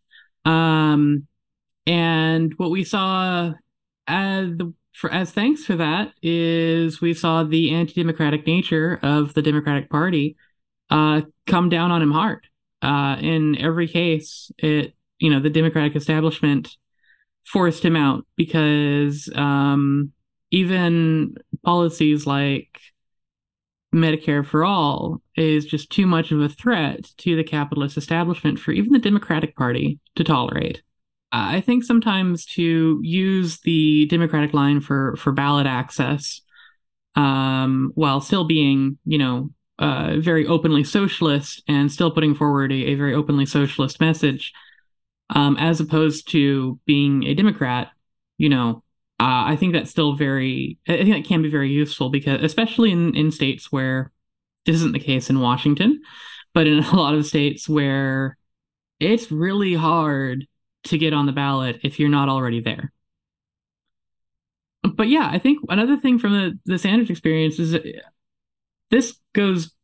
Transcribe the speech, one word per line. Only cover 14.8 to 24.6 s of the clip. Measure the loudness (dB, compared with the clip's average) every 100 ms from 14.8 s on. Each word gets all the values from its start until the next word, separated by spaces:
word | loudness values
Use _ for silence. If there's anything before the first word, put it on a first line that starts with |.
| -2 -10 _ -2
you | 2
know, | 2
the | 2
Democratic | 2 2 2 0
establishment | -2 -2 0 0 0 0 0 -4 -14 _ _ _ _ _ _
forced | -6 0 0 2
him | 2 2
out | 2 0 -4 -4
because, | -2 0 2 2 2 0 -2 -4 -8
um, | -4 0 2 2 2 2 0 -2 -8 _ _ _
even | 0 2 2 2 2 2 2 -2 -8 -14 -6
policies | 0 2 2 2 2 0 0
like | -2 -2 -2 -8 -20 -20 _ _ _ _ _ _ _ _ _ _
Medicare | 0 2 0 0 -2
for | 0 0